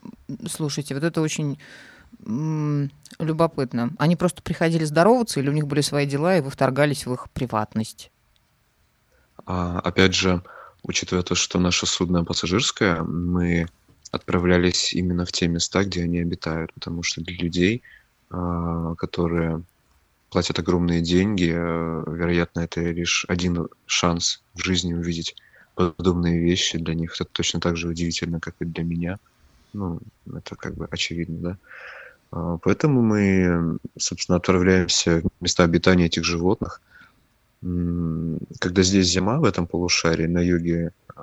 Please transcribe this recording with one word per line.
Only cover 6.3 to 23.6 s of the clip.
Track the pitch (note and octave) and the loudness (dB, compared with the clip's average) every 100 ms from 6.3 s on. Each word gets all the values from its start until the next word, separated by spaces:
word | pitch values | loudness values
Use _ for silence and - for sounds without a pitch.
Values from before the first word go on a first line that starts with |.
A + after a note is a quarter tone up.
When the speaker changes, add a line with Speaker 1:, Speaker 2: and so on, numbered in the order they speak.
| F#3 | 2
Speaker 1:
и | |
вы | C3+ | 0
вторгались | - C3 C3 D3 C#3 - | 0 0 4 2 0 -4
в | |
их | B2 - | -6 -6
приватность? | - B2 A2 G#2+ A2 A2 - - _ _ _ _ _ _ _ _ _ _ _ _ _ - | -6 -2 -2 -2 -4 -4 -8 -20 _ _ _ _ _ _ _ _ _ _ _ _ _ -6
Speaker 2:
А, | F2+ F2 F2 | -4 -2 -2
опять | - F2+ F#2+ | -2 4 4
же, | F2+ F#2+ F2+ - - - _ | 4 2 2 -2 -20 -20 _
учитывая | - - - F2+ | -6 -6 -2 -2
то, | F2+ | 0
что | F2+ - F2+ | -2 0 2
наше | F2+ - F2+ | 2 2 -2
судно | - F2 F2+ | -2 2 2
пассажирское, | E2 E2+ E2+ G2 C#3+ - G#2+ E2+ | 0 -2 0 0 0 0 2 2
мы | E2 D#2+ F2 F2+ F2 E2+ E2 _ _ _ - | -2 -4 0 0 2 0 -2 _ _ _ -10
отправлялись | - - F#2 F2 F2+ F2 - - | -10 -2 0 4 4 4 2 -2
именно | - F2+ F2 | 0 0 -2
в | F2 | -2
те | - E2+ | -2 0
места, | E2+ - - | 0 -2 0
где | G2 F2+ | -2 -2
они | E2+ E2+ | -2 -2
обитают, | E2+ F2 E2 D#2+ D#2+ | -2 -4 -6 -6 -6
потому | - - E2+ | -10 -10 -6
что | E2+ - | -6 -6
для | E2 F2 | -8 -4
людей, | F2 F2 F2+ A#2+ - - _ _ _ | -2 2 2 2 -6 -20 _ _ _
а, | F2+ F2 E2+ E2+ E2 E2 E2+ | -6 -4 -2 -2 -2 -4 -6
которые | - - E2+ E2+ E2 D#2+ F2+ _ _ _ _ _ _ | -6 -2 0 0 0 -4 -8 _ _ _ _ _ _
платят | F#2 F2 - | -2 0 -2
огромные | E2+ F2 F2 E2+ | 0 2 4 2
деньги, | E2+ F2+ G2 G2+ F2 | 4 4 4 2 0
э, | E2+ E2+ E2 E2 D#2+ D#2 | 0 -2 -2 -4 -4 -6
вероятно, | E2 E2+ E2+ F2 E2+ | -4 0 0 0 -2
это | E2+ - | -4 -2
лишь | E2+ E2+ E2+ - - | -4 -2 -2 -2 -2
один | F2 F2+ F2 | 0 0 0